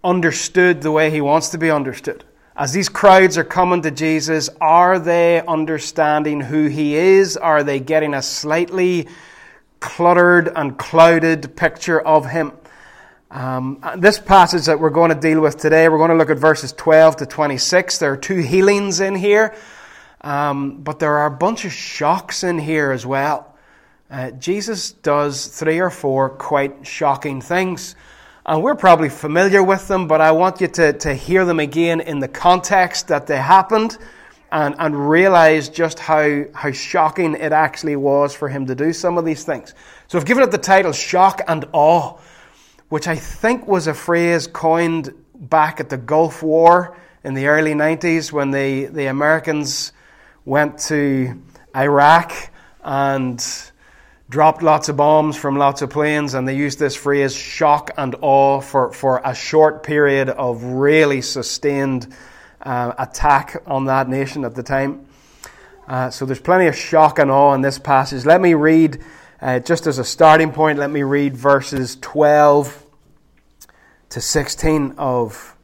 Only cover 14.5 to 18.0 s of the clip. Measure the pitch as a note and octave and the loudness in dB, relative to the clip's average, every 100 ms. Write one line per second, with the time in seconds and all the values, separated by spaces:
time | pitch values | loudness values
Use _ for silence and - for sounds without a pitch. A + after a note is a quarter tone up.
14.5 | F3 D3 D3+ D#3+ D#3 E3 D3+ D#3+ D#3 D3+ | 2 0 0 2 2 2 2 2 2 2
15.5 | D3 D#3 D#3 E3 D#3+ E3 E3 D3+ D3 D#3 | 0 2 6 6 4 4 4 2 4 2
16.5 | D3+ C3+ - E3 D#3 D#3+ D3 C#3 - D3 | 2 -4 -4 4 6 6 4 -10 -4 -4
17.5 | C3 - F3+ F#3 - | -2 0 0 0 -4